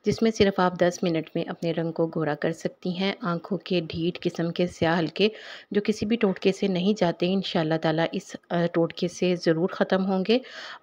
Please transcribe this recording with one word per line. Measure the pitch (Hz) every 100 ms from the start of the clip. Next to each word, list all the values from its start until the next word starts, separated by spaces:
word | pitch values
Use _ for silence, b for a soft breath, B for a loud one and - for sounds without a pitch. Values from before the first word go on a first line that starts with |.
| 214
जिसमें | 196 226
सिर्फ | 220 196 196
आप | 180 180
दस | 175 175
मिनट | 180 160 156 170
में | 165
अपने | 175 170
रंग | 165 165
को | 160 165
गोरा | 165 151
कर | 151 165
सकती | 160 175 - 185
हैं। | 175 196 196
आंखों | 175 170 - 185
के | - 180
ढीठ | 160 170 170 -
किस्म | 175 - 170
के | 170 175
स्याह | - 165 175
हल्के | 156 - 208 B B B B
जो | 202
किसी | 202 214 214
भी | 233
टोटके | 202 185 190
से | 185 196
नहीं | 180 190
जाते, | 214 175 170 180
इंशाल्लाह | 190 185 180 156 160
ताला | 165 156 165
इस, | 196 - - -
अ, | 175 170
टोटके | 170 165 - 175
से | - 180 175
ज़रूर | 175 160 185
ख़त्म | - 202 190
होंगे | 190 190 185 240 B B B B